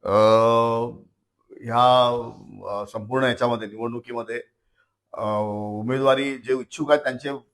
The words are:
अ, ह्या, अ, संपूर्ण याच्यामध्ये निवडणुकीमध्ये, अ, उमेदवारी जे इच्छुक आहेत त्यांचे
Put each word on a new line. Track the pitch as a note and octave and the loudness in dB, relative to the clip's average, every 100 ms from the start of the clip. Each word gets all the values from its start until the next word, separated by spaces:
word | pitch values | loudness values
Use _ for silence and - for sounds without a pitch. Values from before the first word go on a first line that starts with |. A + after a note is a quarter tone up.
अ, | - G2+ G#2+ A2 A2+ A#2 A#2 A#2 A#2+ - _ _ _ _ _ | 2 4 6 6 4 4 2 0 -4 -8 _ _ _ _ _
ह्या, | - A#2 A#2 B2 B2+ B2 A#2+ A#2 G#2+ F#2 G2+ F#2+ | -16 -4 2 6 6 4 0 -6 -14 -20 -16 -10
अ, | G2+ G2+ | -8 -8
संपूर्ण | A2+ G#2 C3 C3 | -10 -4 -2 0
याच्यामध्ये | A#2+ B2 A#2 G#2+ | 0 0 -2 -6
निवडणुकीमध्ये, | G#2+ A#2 A#2 A#2 A#2+ A2 A#2 - _ _ _ _ _ _ | -8 -8 -8 -10 -10 -8 -10 -12 _ _ _ _ _ _
अ, | - G#2+ G#2+ G#2+ | -8 -4 -2 -2
उमेदवारी | G#2 G#2 G#2 A2+ C3 C3+ C3 C#3 C3+ | -6 -6 -6 -4 0 2 2 0 -6
जे | A2+ C3 | -4 -4
इच्छुक | B2 - D3 | -4 -8 2
आहेत | D3 | 2
त्यांचे | C#3+ B2 C#3 C#3 _ | 2 -6 -8 -10 _